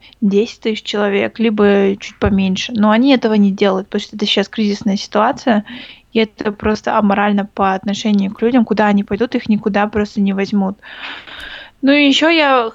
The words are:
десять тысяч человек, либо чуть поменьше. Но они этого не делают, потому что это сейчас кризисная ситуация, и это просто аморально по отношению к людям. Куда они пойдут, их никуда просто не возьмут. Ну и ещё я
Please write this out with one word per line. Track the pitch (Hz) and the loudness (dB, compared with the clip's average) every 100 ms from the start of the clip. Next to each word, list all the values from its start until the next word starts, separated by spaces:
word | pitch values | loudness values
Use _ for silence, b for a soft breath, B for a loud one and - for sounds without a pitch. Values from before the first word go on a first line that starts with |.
| B _ | B _
десять | 208 196 226 - | 0 2 0 -4
тысяч | 233 214 | -6 -4
человек, | - 208 208 196 214 - | -4 -4 0 0 -2 -2
либо | 226 214 208 202 196 202 | 0 2 4 4 2 0
чуть | - - | -8 -4
поменьше. | 196 196 190 185 - 240 | 0 0 0 -2 -4 0
Но | 214 | 2
они | 220 269 | 4 4
этого | 262 233 | 2 2
не | 214 202 | 2 2
делают, | 190 202 190 196 | 2 0 0 -4
потому | 208 | -6
что | - 214 | -8 -6
это | 208 | -2
сейчас | - 196 | -2 -2
кризисная | - 214 202 214 196 | -2 -2 -2 -2 -4
ситуация, | - 208 220 277 - 214 208 247 B B _ | -2 0 0 0 0 0 -2 -10 B B _
и | 226 | -2
это | 220 - 214 | -2 -4 -6
просто | 208 214 214 - 233 | -4 -4 -4 -2 0
аморально | 208 196 208 208 196 | 2 2 2 0 -2
по | - 196 | -2 -2
отношению | 190 - 202 220 202 196 | -2 -4 -4 0 0 -2
к | 202 | -2
людям. | 226 254 | 0 2
Куда | 226 208 208 | 2 2 2
они | 202 | 2
пойдут, | 202 196 247 | 0 -2 -2
их | 247 - | -2 -2
никуда | 208 - 202 208 | -2 0 -2 -2
просто | 214 208 - | -2 -4 -2
не | 196 | -2
возьмут. | 196 196 208 190 196 B B B B B B B B B _ | -2 -2 -2 -2 -4 B B B B B B B B B _
Ну | 269 | 2
и | 285 285 | 4 4
ещё | 262 311 | 4 2
я | 330 294 262 226 | 2 2 2 0